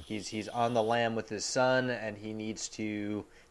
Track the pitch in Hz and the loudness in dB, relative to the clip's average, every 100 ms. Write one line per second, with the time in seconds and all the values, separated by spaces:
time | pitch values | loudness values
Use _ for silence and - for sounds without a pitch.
0 | - 107 - 110 104 120 120 120 107 117 | -6 -6 -6 -6 -4 0 2 4 4 4
1 | 117 113 - 104 - 131 127 131 127 117 | 4 0 -4 -4 0 4 4 4 2 -2
2 | 110 104 110 110 110 101 - - 107 104 | -4 -6 -6 -6 -4 -6 -8 -4 -4 -2
3 | 104 104 - - - | -2 -4 -6 -14 -12